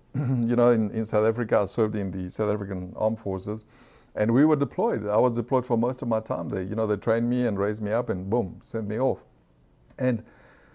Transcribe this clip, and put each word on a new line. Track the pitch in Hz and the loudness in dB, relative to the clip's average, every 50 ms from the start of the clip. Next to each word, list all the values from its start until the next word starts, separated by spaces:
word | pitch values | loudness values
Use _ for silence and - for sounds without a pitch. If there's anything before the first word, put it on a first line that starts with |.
| _ | _
<clears throat> | _ - | _ -6
You | 127 143 123 135 120 117 117 120 | -4 -2 0 0 0 0 2 2
know, | 120 120 123 | 4 6 6
in, | 120 113 110 101 | 6 4 2 0
in | 98 110 110 | -2 -4 -4
South | - - 107 107 | 0 0 2 2
Africa, | 113 110 120 117 107 117 110 | 2 2 0 0 0 2 2
I | 101 | 2
served | 92 - - 113 107 107 | 0 0 0 0 0 0
in | 104 98 95 | -2 -4 -4
the | 90 95 92 92 | -4 -4 -6 -6
South | - - 107 104 104 | -4 -2 -2 0 0
African | 104 101 98 95 90 90 90 - | -2 -4 -6 -6 -6 -8 -8 -4
Armed | - 104 110 113 110 | -2 -2 -2 -2 -2
Forces, | - 101 95 92 95 104 107 110 - _ - - - - - - _ _ - | -4 -4 -4 -4 -4 -6 -8 -8 -10 _ -20 -20 -20 -20 -20 -20 _ _ -4
and | - 107 113 117 | 0 2 4 4
we | 131 147 | 6 6
were | 160 156 | 6 4
deployed. | 139 139 120 - - 202 233 170 113 104 | 2 0 -2 -2 -2 -2 -2 -2 -2 -2
I | 104 104 110 | 0 2 4
was | 123 127 117 | 4 4 2
deployed | 117 117 - 139 127 123 | 0 -2 0 0 0 0
for | - 123 113 | 0 0 0
most | 113 123 131 - - | 0 0 -2 -4 -4
of | 120 | -2
my | 113 113 | -2 -2
time | 110 - - - 170 151 | -2 -4 -6 -6 -4 -4
there. | 113 95 92 | -4 -4 -4
You | 101 104 | -4 -2
know, | 110 110 | -2 0
they | 104 104 | 0 0
trained | 98 - 117 113 117 117 120 | 0 0 2 2 2 2 2
me | 123 123 123 | 0 0 0
and | 117 104 95 | 0 0 0
raised | 98 104 107 110 107 | 0 0 -2 -2 -2
me | 101 107 | -2 0
up | 120 120 117 | 0 0 -2
and | 101 90 92 98 | -4 -4 -2 -2
boom, | 110 123 104 90 - - - | 0 0 0 -2 -6 -12 -14
sent | - - 113 107 101 | -10 -8 -6 -6 -4
me | 107 113 | -2 -2
off. | 131 131 98 - - _ _ _ _ _ _ _ _ _ _ _ _ _ - - | 0 0 -2 -2 -8 _ _ _ _ _ _ _ _ _ _ _ _ _ -8 -4
And, | 127 127 120 110 - - - - - - - _ _ _ _ | -2 0 0 -2 -4 -10 -20 -20 -20 -20 -20 _ _ _ _